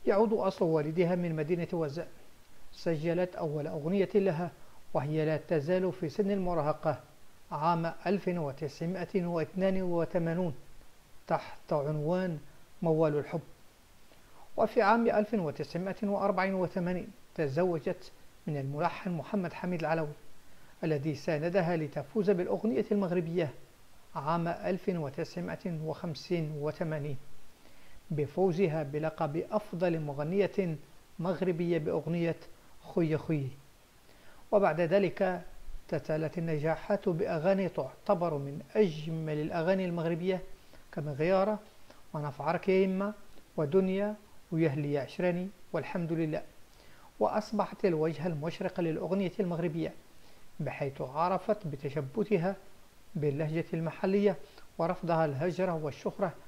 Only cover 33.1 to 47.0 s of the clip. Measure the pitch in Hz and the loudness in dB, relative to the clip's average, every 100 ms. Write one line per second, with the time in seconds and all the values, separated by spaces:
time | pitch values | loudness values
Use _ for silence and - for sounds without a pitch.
33.1 | 151 - 151 131 - - - - - - | 2 0 -2 -2 -8 -18 -20 -20 -20 -20
34.1 | - - - - 214 190 156 170 196 185 | -20 -20 -20 2 4 6 4 4 4 4
35.1 | - 190 175 - - - - - 156 - | 2 0 0 -6 -10 -8 -8 -4 -4 0
36.1 | 156 156 175 165 156 156 156 - 202 202 | -2 -2 -2 0 0 2 0 0 0 2
37.1 | 165 - 165 170 196 180 - 131 - - | 0 0 2 4 4 2 -2 -6 -2 0
38.1 | 196 170 143 139 147 - 220 196 151 156 | 2 2 0 -4 -8 0 4 4 2 -4
39.1 | 160 156 151 160 175 165 190 185 170 165 | -4 -2 -2 0 2 2 2 2 0 0
40.1 | 170 180 185 - - - - - - 147 | 0 0 -2 -4 -14 -18 -20 -10 -6 -4
41.1 | 135 165 190 202 208 - - - - - | 0 4 4 4 0 -6 -20 -20 -18 -10
42.1 | 156 147 135 143 170 196 185 190 190 202 | -6 -6 -4 -2 0 4 4 4 2 -2
43.1 | 214 - - - - 147 190 185 190 208 | -6 -12 -18 -8 -2 4 4 4 2 0
44.1 | 214 - - - 165 160 143 143 143 135 | -4 -12 -20 -4 2 2 2 0 0 -2
45.1 | - 180 175 185 - - 165 - 185 165 | 0 0 0 -4 -10 -6 -4 -2 -2 0
46.1 | 165 160 151 - - - - - - | 0 0 -2 -6 -14 -20 -20 -20 -20